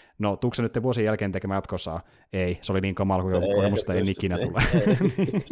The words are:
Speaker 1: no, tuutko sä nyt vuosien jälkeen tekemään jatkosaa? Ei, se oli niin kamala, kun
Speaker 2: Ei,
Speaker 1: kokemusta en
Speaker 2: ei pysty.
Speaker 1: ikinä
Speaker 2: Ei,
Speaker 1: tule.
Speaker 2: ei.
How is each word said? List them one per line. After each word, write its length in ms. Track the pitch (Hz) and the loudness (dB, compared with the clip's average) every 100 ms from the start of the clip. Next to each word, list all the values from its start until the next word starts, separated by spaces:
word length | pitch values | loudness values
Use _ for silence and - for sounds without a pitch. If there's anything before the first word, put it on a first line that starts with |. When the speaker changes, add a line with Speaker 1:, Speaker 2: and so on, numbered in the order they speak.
| - - | -20 -4
Speaker 1:
no, 180 | 104 95 | -2 0
tuutko 180 | 123 | -2
sä 80 | 120 | 0
nyt 200 | 117 120 | -2 0
vuosien 220 | 127 117 | 0 2
jälkeen 280 | 107 107 101 | 2 0 -2
tekemään 240 | 92 98 98 | -2 -2 -4
jatkosaa? 440 | - 92 - 82 - _ _ | -4 -6 -6 -8 -10 _ _
Ei, 260 | 95 90 87 | -2 -2 -2
se 100 | - | -2
oli 80 | 95 | 0
niin 140 | 98 | 0
kamala, 280 | 92 98 92 | 0 2 2
kun 200 | 92 90 | 2 0
Speaker 2:
Ei, 120 | 92 | 2
Speaker 1:
kokemusta 380 | 101 101 101 - | 2 2 2 0
en 60 | 92 | 0
Speaker 2:
ei 60 | |
pysty. 60 | 95 92 | 0 0
Speaker 1:
ikinä 160 | 95 87 | -2 -2
Speaker 2:
Ei, 100 | 95 | -2
Speaker 1:
tule. 160 | 92 123 | 0 2
Speaker 2:
ei. 640 | 175 104 127 185 - 196 190 - | 2 4 2 2 0 0 -2 -4